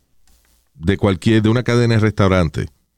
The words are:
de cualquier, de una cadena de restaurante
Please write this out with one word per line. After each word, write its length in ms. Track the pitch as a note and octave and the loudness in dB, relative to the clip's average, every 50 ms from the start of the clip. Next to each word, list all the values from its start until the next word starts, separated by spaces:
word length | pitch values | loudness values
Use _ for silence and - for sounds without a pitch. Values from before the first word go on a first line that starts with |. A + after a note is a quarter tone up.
| _ _ _ _ _ _ _ _ _ _ _ _ _ _ _ | _ _ _ _ _ _ _ _ _ _ _ _ _ _ _
de 220 | - D#2+ F2+ G2 | -6 -4 -4 -2
cualquier, 440 | - - G2+ F#2+ E2 - A#2 A2 A2 | 0 0 -2 -2 -2 0 0 2 2
de 60 | G#2 A2 | 2 0
una 140 | A2+ B2+ | 0 -2
cadena 320 | A#2+ - A#2+ A#2+ A#2+ A#2 A2+ | -2 -2 0 0 0 0 0
de 60 | A2 | 0
restaurante 680 | G#2+ G#2+ - - G2+ F#2 F#2+ F#2 E2+ D2+ - - - - _ _ _ _ _ | 0 0 0 0 0 2 2 2 0 -2 -4 -6 -10 -10 _ _ _ _ _